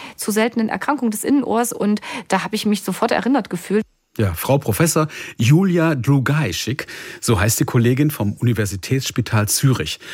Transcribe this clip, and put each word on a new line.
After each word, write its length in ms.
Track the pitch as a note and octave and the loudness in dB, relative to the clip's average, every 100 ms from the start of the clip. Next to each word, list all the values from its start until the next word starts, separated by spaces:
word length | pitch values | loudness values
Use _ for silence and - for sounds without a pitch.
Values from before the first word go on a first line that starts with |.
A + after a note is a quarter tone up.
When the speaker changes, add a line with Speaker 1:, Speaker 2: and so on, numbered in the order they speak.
| - | -18
Speaker 1:
zu 160 | - - | -8 -2
seltenen 380 | G#3 A#3 A#3 A3 | 0 0 0 -2
Erkrankungen 420 | G3 - D4 A#3 | -2 -2 0 -2
des 140 | G#3+ | -2
Innenohrs. 480 | - C#4 A#3+ A3 A#3+ | 2 2 2 0 -2
Und 260 | - G3+ G#3 - C4 - | -2 0 0 -4 -12 -2
da 140 | F#3+ | -2
habe 120 | - | -2
ich 100 | G#3+ | -2
mich 180 | G#3 G3+ | 0 0
sofort 280 | - F#3 A3 | -2 -2 0
erinnert 380 | - A3+ C4+ - | 0 2 0 0
gefühlt. 340 | F3+ - G3+ - _ _ - | -8 -2 -2 -2 _ _ -2
Speaker 2:
Ja, 160 | G2+ | -2
Frau 240 | E2+ - C3 | -2 0 0
Professor 500 | - G2+ D#3+ D#3+ D#3 - - - | 0 0 2 2 -2 -6 -14 0
Julia 580 | A#2 D#3 G3 F3 D#3+ | 4 6 6 4 2
Drugajsik, 920 | C#3 C#3 C#3 A#2+ D3+ A2+ E2 - - - - - - | 2 2 2 2 0 0 -4 -4 -6 -8 -14 -16 -6
so 180 | - G2+ | 0 2
heißt 200 | G#2+ - | 2 0
die 40 | |
Kollegin 480 | - B2+ A#2+ C3 D3+ | 2 4 4 4 2
vom 220 | D3 G2+ | 0 -4
Universitätsspital 1120 | - A#2+ A2 G2 G2 - C3+ - - - A2 G#2 | 0 0 0 -2 -6 -4 -4 -2 -4 -2 0 0
Zürich. 520 | - C#3 A#2 D#2+ - - | 2 2 2 -2 -8 -12